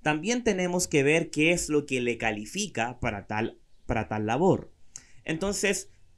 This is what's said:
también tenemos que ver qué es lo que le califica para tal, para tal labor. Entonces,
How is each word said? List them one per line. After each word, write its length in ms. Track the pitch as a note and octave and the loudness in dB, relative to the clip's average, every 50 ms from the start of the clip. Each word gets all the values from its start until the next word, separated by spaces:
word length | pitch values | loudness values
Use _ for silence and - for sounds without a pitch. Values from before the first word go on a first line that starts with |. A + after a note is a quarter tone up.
| - | -2
también 400 | D3+ D3+ D#3 E3 A3+ A#3+ B3 A#3 | 0 0 0 0 -2 -2 0 2
tenemos 440 | A3+ G3 F#3 F3+ F3 F3 F3+ E3+ | 0 2 2 0 0 0 0 0
que 140 | - - C#3+ | 2 2 4
ver 300 | C3+ D3 D#3 E3+ E3 - | 4 6 4 4 2 0
qué 200 | - D3+ D#3 E3+ | 0 2 4 4
es 180 | F3 E3+ - - | 2 2 0 0
lo 180 | D3+ D3 C#3+ | 0 0 0
que 140 | - C3+ B2 | 0 -2 -2
le 180 | A#2+ A#2+ A2+ A#2 | 0 0 -2 0
califica 800 | A2+ A2 G#2+ G#2 G#2+ - - G3 G#3+ - - A2+ A#2 B2 B2 - | -2 -2 -2 -2 -6 -6 -6 -6 -6 -4 -2 -4 -4 -4 -4 -4
para 260 | - A#2 G#2+ G2+ F#2+ | -4 -4 -4 -4 -6
tal, 320 | - G#2+ G#2+ A2+ - - - _ - - - - | -4 -2 -2 -2 -2 -4 -8 _ -20 -20 -10 -4
para 200 | - A#2+ A2 G#2+ | -2 -2 -2 -2
tal 200 | - G#2+ G#2+ G#2+ | -2 -2 -2 0
labor. 440 | A2 A#2+ C#3+ F#3 F#3 B2+ - - - - - - - - - - - - - - | 0 0 2 4 4 4 2 0 -8 -18 -20 -20 -20 -20 -20 -20 -20 -20 -10 -6
Entonces, 640 | - D#3+ D#3+ F#3+ G3+ G3 - G#3+ G3 F#3+ - - - - - - - - | -6 -4 -2 -2 -2 -2 0 0 0 0 -2 -4 -12 -18 -20 -20 -20 -6